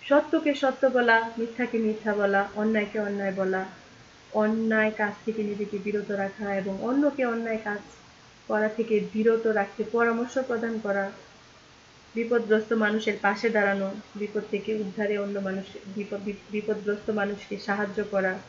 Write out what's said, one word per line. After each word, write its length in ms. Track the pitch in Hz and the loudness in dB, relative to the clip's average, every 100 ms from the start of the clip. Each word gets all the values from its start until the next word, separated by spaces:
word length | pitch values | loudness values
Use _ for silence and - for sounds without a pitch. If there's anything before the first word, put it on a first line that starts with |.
সত্যকে 520 | - 277 302 330 294 | 4 2 4 2 2
সত্য 320 | 285 269 262 262 | 2 0 4 2
বলা, 440 | 247 240 226 226 226 | 4 6 4 4 -4
মিথ্যাকে 400 | 233 - 240 233 | -6 -2 -2 0
মিথ্যা 360 | 220 214 214 | 0 0 -2
বলা, 340 | 208 202 196 202 | 2 4 2 0
অন্যায়কে 460 | 208 214 220 208 220 | 0 2 2 0 -2
অন্যায় 320 | 208 202 196 | -2 -2 -2
বলা, 320 | 190 190 185 190 - - - - - - | -2 0 0 -4 -12 -20 -20 -20 -20 -4
অন্যায় 580 | 214 214 220 226 220 214 | 2 2 2 2 4 2
কাজ 220 | 214 208 202 | 2 -4 -2
থেকে 180 | - 220 | -6 -2
নিজেকে 360 | 208 202 202 202 | -2 -2 -4 -4
বিরত 320 | 185 208 202 | -2 -4 -2
রাখা 440 | 202 196 196 202 | -2 -4 -4 -4
এবং 280 | 196 190 190 | -2 -2 -4
অন্যকে 420 | 220 269 294 277 | 0 4 2 2
অন্যায় 340 | 254 233 226 220 | -2 0 -2 -4
কাজ 140 | 214 208 - - - - - - - | -4 -6 -10 -20 -20 -20 -20 -20 -2
করা 200 | 214 214 | 0 0
থেকে 320 | 214 226 214 185 | 0 0 2 0
বিরত 320 | 214 220 226 226 | 2 4 4 2
রাখতে 380 | 214 196 - | 0 0 -4
পরামর্শ 540 | 214 233 233 233 247 269 | -2 2 2 2 0 -2
প্রদান 400 | 262 233 233 226 | -2 -2 -2 -4
করা, 320 | 202 196 196 - - - - - - - - - - | -2 0 -2 -6 -20 -20 -20 -20 -20 -20 -20 -20 -10
বিপদগ্রস্ত 580 | 220 226 240 202 214 220 | -4 2 2 4 2 4
মানুষের 420 | 226 214 220 220 208 | 2 4 2 0 0
পাশে 280 | 202 208 233 | 0 2 2
দাঁড়ানো, 440 | 208 202 196 196 202 - 208 | 4 4 2 -2 -6 -12 -8
বিপদ 260 | 208 208 208 | -4 -4 -2
থেকে 240 | 202 202 | -4 -2
উদ্ধারে 440 | 214 202 185 202 208 | -4 -4 -2 -2 0
অন্য 200 | 202 202 | -2 -4
মানুষ, 260 | 190 190 190 - 196 | -4 -4 -6 -14 -10
বিপ-, 320 | 190 202 202 | -8 -6 -6
বিপ-, 280 | 202 196 - | -6 -8 -6
বিপদগ্রস্ত 580 | 208 208 208 202 208 - | -4 -2 -2 -2 -4 -2
মানুষকে 480 | 214 202 202 - 202 | 0 0 -2 -8 -10
সাহায্য 460 | - 202 208 196 | -4 -2 -2 -4
করা 340 | 202 196 190 190 | -2 0 0 -2